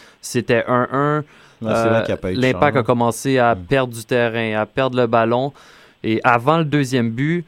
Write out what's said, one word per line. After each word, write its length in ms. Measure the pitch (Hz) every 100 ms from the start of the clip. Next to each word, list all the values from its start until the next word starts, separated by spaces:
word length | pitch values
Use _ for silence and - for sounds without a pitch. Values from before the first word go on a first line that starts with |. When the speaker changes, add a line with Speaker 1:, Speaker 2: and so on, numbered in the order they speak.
| - _
Speaker 1:
c'était 440 | - 123 - 117 -
un 180 | 123 123
un. 320 | 135 147 151 147 - - -
Speaker 2:
Ouais, 80 | 110 113
c'est 120 | 113
vrai 100 | 113
Speaker 1:
Euh, 20 |
Speaker 2:
qu'il 80 | -
y 40 |
a 40 | 92
pas 160 | 95
eu 20 |
de 60 | 104
Speaker 1:
l'Impact 340 | 127 147 147 127
Speaker 2:
chance. 40 |
Speaker 1:
a 20 |
commencé 560 | 113 120 117 - 139 131
à 160 | 117
Speaker 2:
Mm. 40 | 104 87
Speaker 1:
perdre 260 | 139 127
du 100 | 113
terrain, 560 | - 123 120 113 113 107
à 60 | 107
perdre 300 | - 131 127
le 100 | 120
ballon. 460 | 117 113 120 143 - - - - _
Et 180 | 107 110
avant 340 | 127 120 127 165
le 60 |
deuxième 460 | 151 147 127 131 117
but 340 | 113 151 170